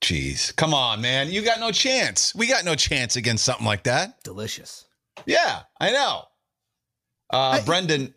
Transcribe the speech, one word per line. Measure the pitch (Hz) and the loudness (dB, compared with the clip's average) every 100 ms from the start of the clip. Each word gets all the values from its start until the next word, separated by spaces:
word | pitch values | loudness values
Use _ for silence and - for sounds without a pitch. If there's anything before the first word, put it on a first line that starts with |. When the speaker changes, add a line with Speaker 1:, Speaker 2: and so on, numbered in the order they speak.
Speaker 1:
Jeez. | - 80 67 67 - - | -2 0 -2 -2 -4 0
Come | 156 | 2
on, | 147 123 107 | 4 2 0
man. | 123 131 143 | 0 0 0
You | 190 | 0
got | 220 226 | 0 0
no | 226 | 0
chance. | 208 262 262 160 95 - | 0 2 2 0 0 -2
We | - 233 | 0 2
got | 254 | 2
no | 180 151 | 2 0
chance | - 143 120 127 | 0 0 -2 -2
against | 117 110 | 0 0
something | - 120 113 | 0 0 0
like | 101 | 0
that. | - 131 190 - | 0 0 -2 -8
Speaker 2:
Delicious. | - 95 110 - - - - _ _ - | -16 -10 -10 -10 -14 -20 -20 _ _ -12
Speaker 1:
Yeah, | - 320 339 165 - - | 0 2 2 -2 -8 -4
I | 165 | 0
know. | 262 254 104 - _ _ _ _ _ _ _ _ _ - | 2 0 -2 -8 _ _ _ _ _ _ _ _ _ -4
Uh, | 127 | 0
Speaker 3:
I | 135 131 | 2 2
Speaker 1:
Brendan, | 107 170 180 151 131 | 2 0 2 0 -2